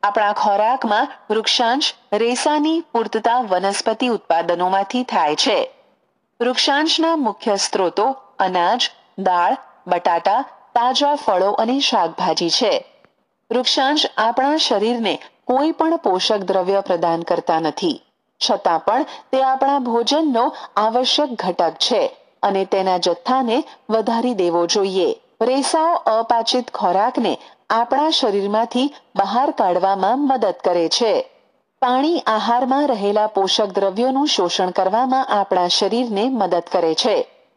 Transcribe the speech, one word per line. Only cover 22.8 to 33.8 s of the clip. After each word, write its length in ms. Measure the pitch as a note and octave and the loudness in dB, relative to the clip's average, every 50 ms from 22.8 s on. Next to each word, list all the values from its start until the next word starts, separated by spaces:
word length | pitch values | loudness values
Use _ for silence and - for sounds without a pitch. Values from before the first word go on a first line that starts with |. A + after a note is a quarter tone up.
| F#3+ F#3+ F#3 F3+ | 0 0 0 0
જથ્થાને 680 | F3 F3+ E3+ - - - B3+ C4+ C4 A#3 A3 C4+ D4+ - - - _ - | 0 -2 -2 -2 -2 -2 0 0 0 0 0 -2 -2 -4 -12 -20 _ -2
વધારી 440 | G#3+ A3 G#3+ A3+ A3+ A3+ A3+ B3 B3 | -2 0 0 0 -2 -2 -2 -2 -2
દેવો 320 | F#3+ F3+ F3 E3+ F3 E3+ | 0 0 0 2 0 0
જોઈએ. 540 | E3+ - G#3+ G3 F#3+ F#3 F#3+ F3 C#3+ - - _ _ _ _ A3+ | 0 0 0 0 0 0 0 0 0 -2 -4 _ _ _ _ 0
રેસાઓ 520 | A#3 B3+ C#4 C4 - - D#4+ D#4 E4 F4 | 0 0 0 0 0 0 0 2 2 0
અપાચિત 760 | - - - A3 A3 A3+ A3+ A#3+ A#3 A3+ - - B3+ B3 - | 0 0 0 0 0 2 2 0 0 2 0 0 -2 -2 -4
ખોરાકને 680 | - - G3+ F#3 F3 F#3 G#3 B3 B3+ - A#3 G3 C#3+ - - - - _ _ _ | -8 -2 -2 0 2 2 2 0 0 0 -2 -2 -2 -4 -8 -18 -20 _ _ _
આપણા 400 | G3+ A3+ A#3 A#3 B3+ C4+ D4 D#4+ | 0 0 0 0 0 0 0 0
શરીરમાંથી 840 | D#4+ - - A3+ G3 G3+ G3 G3+ G3+ A3 A#3 A3+ - B3 C4 D4 C#4+ - _ _ _ | 0 0 0 0 0 0 -2 0 0 0 -2 0 0 -2 -2 -2 -4 -8 _ _ _
બહાર 340 | - G3 F#3+ G3+ A#3+ C4+ D4 | -2 -2 0 0 0 0 0
કાઢવામાં 680 | C#4+ - A3+ F#3 F3+ F3+ F3 F#3+ G3 F#3+ F#3+ G3 A#3 C4+ | 0 0 0 2 2 2 2 0 0 2 0 0 0 0
મદદ 360 | D4 C4+ C4+ B3+ A3 G3+ E3+ - - | 0 0 0 0 0 -2 -2 -2 -2
કરે 240 | G3 F3 F3 E3+ D#3+ | 0 2 2 0 0
છે. 420 | - - A#3+ A3 F#3 C#3 - - _ _ _ _ _ _ _ _ _ _ - | 0 0 0 2 2 0 -2 -4 _ _ _ _ _ _ _ _ _ _ 0
પાણી 400 | B3 B3 B3+ C#4 D#4 F4 D#4 - | 0 2 2 2 0 0 -2 -2
આહારમાં 600 | - A3 G#3+ G3 G#3+ A#3 B3 C4+ B3+ C4 C#4 D4 | -2 -2 0 0 0 0 0 2 0 0 0 2
રહેલા 400 | C#4 B3+ G#3 G3+ G3+ G3+ G#3+ G#3+ | 0 0 0 0 0 2 2 0
પોષક 380 | G#3+ G#3+ G3 F#3+ F#3 - - A3 | 0 0 0 0 0 0 0 0
દ્રવ્યોનું 640 | G3+ F#3 G3+ | 0 0 0